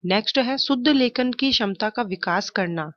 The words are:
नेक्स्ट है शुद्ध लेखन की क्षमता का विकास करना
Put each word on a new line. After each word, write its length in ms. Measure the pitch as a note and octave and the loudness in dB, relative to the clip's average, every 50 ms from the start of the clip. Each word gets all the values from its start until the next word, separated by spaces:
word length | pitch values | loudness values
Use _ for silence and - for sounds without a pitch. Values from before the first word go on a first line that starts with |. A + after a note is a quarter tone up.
| - | 0
नेक्स्ट 340 | F3+ F#3 G#3 G#3+ - - | 0 0 0 0 0 0
है 200 | C4+ B3+ A#3+ C4+ | 0 0 0 0
शुद्ध 300 | C4+ - - C#4 B3+ B3 | -2 0 0 0 2 4
लेखन 460 | D4+ D4 C4+ B3+ B3 B3 - B3+ B3+ A#3+ | 4 4 4 4 2 2 0 -2 -2 0
की 180 | - C4+ C4+ | 0 0 0
क्षमता 380 | B3+ - A#3 G3 G3 - A3 G#3+ | 0 0 0 -2 -2 -2 -4 -4
का 120 | - - | -2 -4
विकास 480 | A#3+ G3 F#3 F3+ - F#3+ E3+ F#3+ G3+ - | -4 -4 -4 -6 -2 -2 -2 -2 -2 -2
करना 420 | _ - F#3+ E3+ E3+ E3 D#3 D#3 D#3 | _ -2 -2 -2 -2 -4 -6 -8 -12